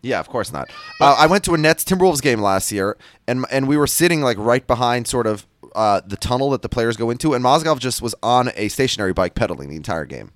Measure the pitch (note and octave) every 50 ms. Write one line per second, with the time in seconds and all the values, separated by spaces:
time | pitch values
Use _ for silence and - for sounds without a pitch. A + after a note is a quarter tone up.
0 | - C#3 B2 F#2 D#2+ - - B2 G2+ - - C#2+ C2 - - - - - - -
1 | C3 C#3+ C#3 - D3+ D#3+ F#3 G3+ - - E3+ D#3+ D3+ D#3 D#3+ - - - F#3+ F#3
2 | F3+ F#3 D#3+ C3+ B2+ C#3+ A#2+ A2 G#2 G2 F#2+ F#2+ - - G#2+ G2+ F#2+ G2+ A2 _
3 | - - _ _ _ - B2 B2+ B2+ - B2 C3+ C3+ C3+ D3 D3+ C#3+ C3+ - -
4 | D#3+ F3 E3+ D#3 C#3+ B2+ A2+ G2 G#2+ A#2 A#2+ C3 - - B2+ A#2 B2 A#2+ A#2+ B2
5 | A#2 - - B2+ A#2 A2 G#2+ G#2 - _ _ _ - - - - A2 G#2+ G2+ F#2+
6 | - F#2+ G2 - - - B2 B2+ C3+ C#3+ C#3 B2 - A2+ - A#2+ A2+ A#2 A#2 G#2+
7 | A#2 A2+ A#2+ A#2+ - D#3 C#3 B2 B2 B2 C#3 B2+ A#2+ D#3+ D#3 C3 A#2+ B2+ A#2 -
8 | - A#2+ - _ - A2+ B2 B2 B2 B2+ - - G#2+ G#2 - - C3+ B2+ - -
9 | G#2 F#2+ F#2 F#2+ F#2 F2+ _ - A#2 F#2+ F2 C2+ C#2 C#2 D2 D#2 D2+ - G2 D#2+
10 | D2+ C2 C2+ B1 G#1 G1+ _